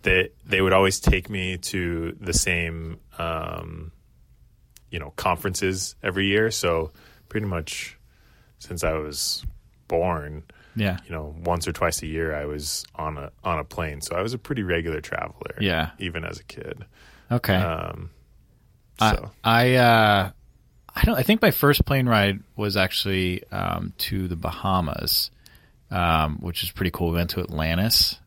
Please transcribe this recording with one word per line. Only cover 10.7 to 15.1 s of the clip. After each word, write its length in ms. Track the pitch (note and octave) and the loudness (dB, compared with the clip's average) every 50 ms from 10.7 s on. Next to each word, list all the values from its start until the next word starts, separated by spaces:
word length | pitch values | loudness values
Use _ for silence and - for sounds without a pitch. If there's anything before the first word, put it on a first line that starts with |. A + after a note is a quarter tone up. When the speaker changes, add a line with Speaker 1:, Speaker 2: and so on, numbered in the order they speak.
| _ | _
Speaker 2:
Yeah. 220 | A2+ G#2 G2 F2+ F2+ - | -2 -2 0 -2 -4 -8
Speaker 1:
you 60 | - | -10
know, 240 | E2+ D#2+ D2+ D2+ D2 D#2+ E2 | -10 -8 -8 -10 -12 -6 -2
once 240 | E2+ F2 E2+ D#2 - | 0 0 0 0 -4
or 40 | |
twice 320 | D2+ - F#2 E2+ D#2+ - - | -4 0 0 0 0 -2 -6
a 40 | D#2 | -6
year 280 | D#2 D#2+ E2 D#2+ D2+ | -4 -4 -4 -2 -4
I 100 | D2 D2 | -4 -6
was 400 | D2 D2 D2 D2 D2 - - - - _ | -6 -8 -8 -6 -6 -8 -8 -8 -12 _
on 220 | - D#2 D#2 D#2 D2 | -8 -6 -6 -6 -8
a, 140 | C#2+ - - _ - | -12 -14 -16 _ -4
on 140 | F#2+ E2+ D#2 | -4 -4 -4
a 40 | D2 | -4
plane. 380 | - - - E2+ D#2 D2 C#2+ | -8 -8 -8 -6 -6 -6 -10
So 140 | D2 - E2+ | -10 -6 -4
I 60 | F2 | -4
was 120 | F#2+ A#2 B2 | -4 -4 -6
a 40 | A#2+ | -8
pretty 240 | _ - - B2 | _ -6 -4 -4
regular 400 | G2+ F2+ - E2+ E2 E2 D#2+ D#2 | -2 0 0 0 0 -2 -4 -6
traveler, 540 | - - | -6 -6